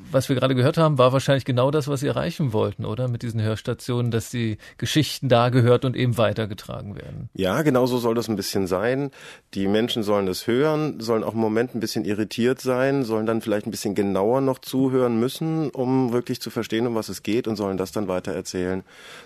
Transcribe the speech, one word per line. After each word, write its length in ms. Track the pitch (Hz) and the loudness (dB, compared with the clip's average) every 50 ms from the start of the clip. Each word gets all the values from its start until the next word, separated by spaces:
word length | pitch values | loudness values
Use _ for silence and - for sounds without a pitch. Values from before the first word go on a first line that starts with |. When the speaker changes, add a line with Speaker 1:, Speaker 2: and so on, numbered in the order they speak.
| - - | -12 -2
Speaker 1:
Was 200 | - 135 127 - | -2 -2 0 2
wir 60 | 139 | 0
gerade 180 | 123 127 131 135 | 0 2 2 2
gehört 240 | 123 123 147 170 165 | 4 4 2 4 4
haben, 180 | 160 156 151 | 4 4 6
war 160 | 131 127 127 | 6 6 6
wahrscheinlich 320 | 127 135 - - 139 135 - | 6 4 2 2 2 2 2
genau 260 | - 127 123 127 139 | 0 2 2 2 2
das, 160 | 143 156 131 | 2 0 0
was 140 | 143 143 131 | -2 -4 -2
Sie 60 | 147 | -2
erreichen 480 | 135 123 127 139 175 165 - 160 127 110 | -2 -2 0 -2 -4 -2 -2 -2 0 2
wollten, 320 | 107 104 104 98 - 110 | 2 0 0 -2 -4 -6
oder? 220 | 101 107 117 127 123 | -6 -4 -4 -2 -4
Mit 140 | 120 117 | -4 -4
diesen 200 | - 120 110 113 | -4 -4 -2 0
Hörstationen, 680 | 110 110 110 107 - - 117 - - - 123 120 120 120 | 0 0 -2 -2 -4 -6 -6 -6 -4 -4 -2 0 0 0
dass 200 | 110 113 - - | 0 0 -2 -2
die 260 | - 123 117 110 107 - - - - - | -4 -2 -2 -2 -2 -6 -10 -18 -10 -6
Geschichten 500 | - - - 156 139 - - - - 127 | -6 0 2 2 2 0 -2 -4 2 4
da 220 | 120 117 120 123 | 4 6 6 6
gehört 340 | 117 131 117 120 123 123 - | 6 6 6 6 6 4 4
und 120 | 131 117 | 0 0
eben 200 | - 127 123 117 | 2 2 2 2
weitergetragen 800 | 120 113 98 101 107 110 98 104 - - - 120 131 - 101 98 | 2 2 2 2 -2 -4 -4 -6 -10 -12 -12 -12 -10 -10 -10 -12
werden. 320 | - - - - 101 - 117 - | -12 -12 -12 -12 -12 -12 -12 -6
Speaker 2:
Ja, 260 | - 95 92 98 143 | -2 0 0 2 2
genau 240 | 160 151 127 123 127 | 4 4 4 4 4
so 140 | 123 127 123 | 4 2 0
soll 160 | 117 117 117 | 0 0 0
das 120 | 120 113 | 0 0
ein 80 | 110 110 | 0 -2
bisschen 320 | 95 98 - - 104 98 | -2 -2 -2 -2 -2 0
sein. 440 | 87 92 90 104 120 127 135 143 135 - - - - - - _ _ | 0 0 0 0 0 0 0 -2 -6 -8 -12 -20 -20 -20 -20 _ _
Die 160 | - 98 98 95 | -6 -2 0 2
Menschen 340 | 104 107 117 120 - 120 | 2 2 2 2 0 -2
sollen 220 | 104 101 104 101 98 | 0 2 2 2 2
das 220 | 92 92 - - | 0 -2 -2 -2
hören, 520 | - 113 127 147 156 156 151 156 147 - - | 0 0 2 2 2 0 0 -2 -4 -6 -6
sollen 240 | 113 113 117 110 | -4 -2 -2 0
auch 120 | 85 95 107 | 0 -2 0
im 60 | 113 | 0
Moment 340 | 113 107 107 113 123 127 - | 0 2 2 0 0 0 -2
ein 60 | 117 | -4
bisschen 260 | 107 110 - 120 - | -4 -2 -4 -4 -2
irritiert 560 | 98 104 101 107 95 - - 113 123 131 - | -2 -2 -2 -2 -4 -2 0 0 0 0 0
sein, 420 | - 131 127 123 131 139 139 139 131 | -2 -2 0 2 2 2 2 0 0
sollen 220 | 107 113 110 110 | 0 -2 -2 0
dann 160 | 110 113 113 | 0 -2 -2
vielleicht 240 | - 113 101 107 - | 0 0 -2 -2 -2
ein 40 | 117 | -6
bisschen 240 | 98 - - 110 95 | -8 -6 -4 -2 0
genauer 460 | 107 98 101 95 95 98 110 123 135 | 0 0 0 0 2 2 2 2 2
noch 200 | 139 135 131 - | 2 0 -2 -4
zuhören 600 | - - - 131 135 131 131 131 127 120 117 110 | -6 -4 0 0 2 2 2 2 2 2 2 2
müssen, 480 | 117 135 - - 165 160 160 160 156 127 | 0 0 -2 -4 -4 -2 -2 -2 -2 -4
um 420 | - 135 127 127 131 131 131 120 | -4 -4 -2 0 2 2 2 2
wirklich 300 | 117 123 117 - 127 - | 0 -2 -2 -2 -6 -6
zu 80 | - 117 | -6 -6
verstehen, 380 | - 120 107 - 110 110 120 | -6 -6 -4 -2 -2 0 0
um 80 | 123 117 | 0 0
was 160 | 110 104 - | -2 -4 -4
es 120 | 95 - | -8 -8
geht, 240 | - 101 104 120 - | -4 -2 0 0 0
und 100 | 110 110 | -2 -2
sollen 200 | 98 104 98 95 | -2 -2 -2 -2
das 160 | 92 95 95 | -2 -4 -4
dann 160 | - 117 104 92 | -4 -4 -2 -2
weitererzählen, 760 | 92 90 - 101 80 92 95 - - 92 90 90 92 95 - - - - - - - - - | -2 -2 -2 -4 -6 -6 -6 -6 -4 -4 -2 -2 -2 -4 -6 -10 -20 -20 -20 -20 -20 -20 -20